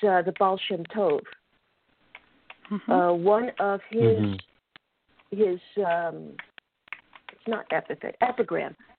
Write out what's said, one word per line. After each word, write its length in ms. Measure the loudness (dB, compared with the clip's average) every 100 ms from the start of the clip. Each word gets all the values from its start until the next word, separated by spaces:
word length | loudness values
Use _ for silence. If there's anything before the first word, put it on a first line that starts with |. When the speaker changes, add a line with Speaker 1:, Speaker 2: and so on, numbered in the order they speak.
Speaker 1:
uh, 180 | 2 4
the 100 | 2 0
Baal 200 | 0 0 -4
Shem 160 | -6 -6 -2
Tov. 240 | 0 0 -2 -20 _ _ _ _ _ _ _ -20 _ _ -20 -20 -8
Speaker 2:
Mm-hmm. 200 | -6 0
Speaker 1:
Uh, 220 | 2 4
one 380 | 4 4 4 2 -2
of 200 | -2 -2 -4
his, 120 | 2
Speaker 3:
Mm-hmm. 1400 | 4 4 0 -4 -12 _ _ -20 _ _ _ _ -8 0
Speaker 1:
his, 200 | 0 0 -6 -4 -2
um, 460 | 0 -2 -8 -14 -16 -20 -20 _ _ -20 -20 _ -20 -20
it's 160 | -14 -6
not 180 | -6 -2
epithet, 440 | -4 -4 -10 -8 -2
epigram. 540 | -2 0 -2 -2 -6 -12 -20